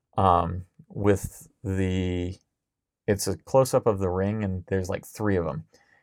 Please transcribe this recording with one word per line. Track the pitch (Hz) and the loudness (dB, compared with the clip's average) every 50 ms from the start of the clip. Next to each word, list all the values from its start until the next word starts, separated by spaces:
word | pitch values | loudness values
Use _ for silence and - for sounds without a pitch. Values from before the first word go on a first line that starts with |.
| _ _ _ | _ _ _
um, | - 95 95 87 87 87 85 87 92 90 - _ - - | 2 4 6 6 4 2 0 -4 -8 -10 -14 _ -20 -20
with | - - 107 98 104 98 92 - - - - - - _ _ - | -14 -8 0 2 2 2 2 0 -8 -14 -16 -20 -20 _ _ -6
the, | 98 95 95 95 92 92 92 92 90 90 87 87 90 95 - _ _ _ _ _ _ _ _ _ _ _ _ _ | -4 -2 -2 -2 0 0 0 -2 -2 -2 -4 -4 -6 -8 -12 _ _ _ _ _ _ _ _ _ _ _ _ _
it's | - 104 98 - | -2 -2 0 -2
a | - 95 | -4 -6
close-up | - _ - - 131 131 - - 135 - | -6 _ 2 4 4 4 4 2 2 2
of | 117 101 95 | 2 0 0
the | 98 90 | 0 -2
ring, | 87 92 95 101 107 110 104 | 0 0 0 -2 -2 -2 -4
and | 95 92 92 - | -4 -4 -6 -4
there's, | - 95 95 92 90 | -4 -4 -4 -2 -4
like, | 92 - - | -6 -8 -10
three | - - - 107 104 98 | -10 -8 -4 -2 0 0
of | 90 82 | 0 0
'em. | 76 69 80 - _ _ _ _ _ _ _ | -2 -4 -8 -10 _ _ _ _ _ _ _